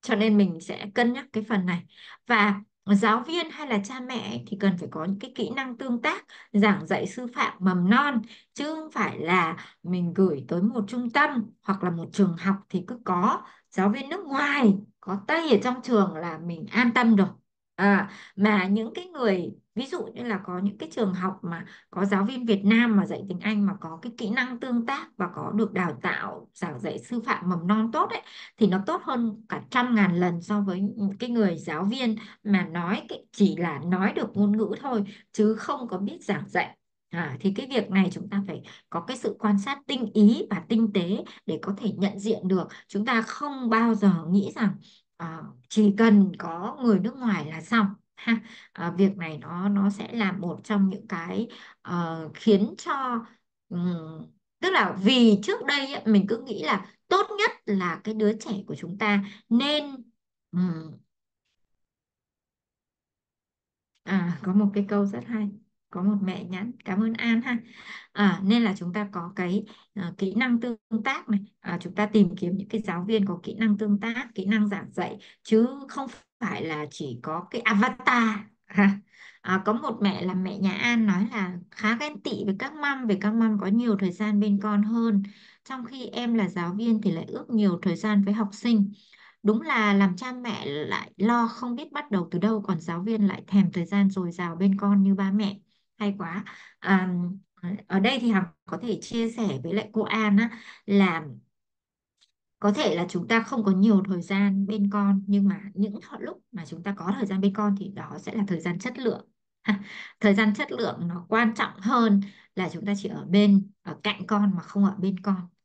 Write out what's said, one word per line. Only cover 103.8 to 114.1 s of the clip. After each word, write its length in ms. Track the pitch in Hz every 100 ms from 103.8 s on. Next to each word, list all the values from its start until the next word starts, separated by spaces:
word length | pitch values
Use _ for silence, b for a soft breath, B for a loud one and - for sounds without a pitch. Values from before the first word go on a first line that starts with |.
| 208 202 190
thời 140 | 180
gian 440 | 170 196 202 196 196
bên 240 | 214 202
con, 320 | 202 202 196 196
nhưng 220 | 202 196
mà 120 | 170 -
những 260 | - 208 330 - -
lúc 220 | - 359 _
mà 120 | 214 139
chúng 160 | 160
ta 120 | 175 196
có 160 | 175 208
thời 100 | 208
gian 140 | 190
bên 140 | 196
con 200 | 196 208 196
thì 100 | 190
đó 300 | - - -
sẽ 160 | -
là 100 | 233 196
thời 120 | 170
gian 180 | 175 175
chất 200 | 247 247
lượng. 300 | 247 143 - _ _ _
Ha, 180 | - 202 B B B B
thời 140 | 208
gian 200 | 196 214
chất 180 | 208 285
lượng 360 | 247 220 - 175
nó 180 | 175 -
quan 260 | 220 233
trọng 180 | 226 - -
hơn 440 | 196 254 226 202 196 B B
là 140 | - 175
chúng 140 | 165 196
ta 60 | 202
chỉ 120 | -
ở 160 | 151
bên, 460 | 139 190 208 196 196 _
ở 160 | - 151
cạnh 240 | 208